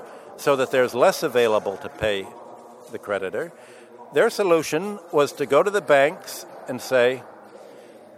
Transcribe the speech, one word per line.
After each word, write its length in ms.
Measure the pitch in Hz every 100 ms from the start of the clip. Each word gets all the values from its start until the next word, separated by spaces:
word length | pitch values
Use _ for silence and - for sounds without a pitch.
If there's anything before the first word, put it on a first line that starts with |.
| - - - -
so 180 | 151 135
that 160 | 127
there's 240 | 135 120 117
less 280 | 170 -
available 520 | 156 120 117 107 101 95
to 120 | 98
pay 360 | - 110 101 95 - - - - - -
the 80 | 110
creditor. 520 | - 98 92 104 170 - - - - - -
Their 160 | 139 220
solution 720 | - 196 165 143 151 202 208 -
was 220 | 151 143
to 120 | - 131
go 160 | 143
to 80 | 196
the 100 | 202
banks 640 | 151 139 143 185 - - - - -
and 140 | 127
say, 420 | - 131 120 131 - - - - - - - - -